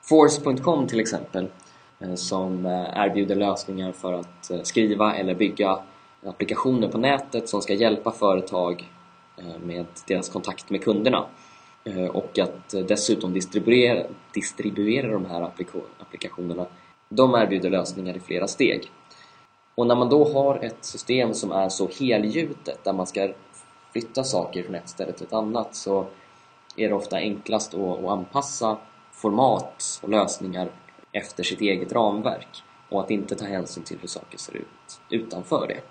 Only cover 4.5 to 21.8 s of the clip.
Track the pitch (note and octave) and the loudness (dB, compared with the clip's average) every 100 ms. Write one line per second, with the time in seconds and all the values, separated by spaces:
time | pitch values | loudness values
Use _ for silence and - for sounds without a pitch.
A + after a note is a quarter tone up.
4.5 | F2 E2+ - A2 G#2 G#2+ G2 F#2 F2+ G#2 | -6 -2 2 4 4 2 2 -2 2 0
5.5 | - G2+ F#2+ - - - _ G2 F2+ - | 2 2 2 -4 -20 -20 _ -14 -6 -4
6.5 | G#2+ C3 B2+ G#2 A2 B2+ C#3 - A#2+ A2 | -2 2 2 2 2 2 2 0 -6 -2
7.5 | G#2 G2 G2 A2+ G#2 - - G2+ F#2 F2+ | -4 0 4 4 4 -2 2 4 4 0
8.5 | F#2 F2 F2 - - - - _ - F2 | 0 0 -2 -8 -20 -20 -20 _ -18 -14
9.5 | E2 E2+ E2+ E2+ - - F#2 - G2+ - | -10 -8 -6 -8 -12 -4 -2 -2 -8 -8
10.5 | G2+ - G2+ - G2+ A2+ A#2 - - - | -10 -6 -2 2 2 4 2 0 -12 -20
11.5 | - - - - F#2+ F2+ - - - F#2 | -20 -20 -14 -8 -4 -2 -2 -2 0 0
12.5 | - - G2 F#2 G#2 - A2 F#2 F2+ F2+ | -2 -8 -6 0 0 2 0 2 -2 0
13.5 | G#2 A2+ B2 B2 A2 - - - - F#2+ | -2 4 6 6 4 -2 -10 -10 -8 -6
14.5 | - G#2 F#2+ G#2 B2 B2+ G#2+ F#2 E2+ F2 | -6 -6 0 0 0 0 -2 -4 -4 -6
15.5 | - F2+ F#2 - - F#2+ - F2+ - F2+ | -8 -10 -8 -12 -18 -18 -12 -12 -8 -6
16.5 | F2 F2+ - - _ _ G#2+ C3 A#2+ G#2+ | -6 -8 -10 -20 _ _ 4 6 6 4
17.5 | F#2+ F2+ F#2 F2 - F#2 F#2 - F2 F#2+ | 2 2 0 -2 -6 -8 -8 -6 -4 -4
18.5 | - A#2+ - - - _ - - - _ | 2 2 2 -6 -18 _ -20 -20 -20 _
19.5 | _ _ - A#2+ B2 A#2+ C#3+ D3 C#3 C#3 | _ _ 0 4 4 6 6 6 4 2
20.5 | C3+ A#2 - - - - B2+ A#2+ A2 G2+ | 2 -4 -8 -12 -12 0 2 2 0 -2
21.5 | F2+ F#2+ - | 0 0 0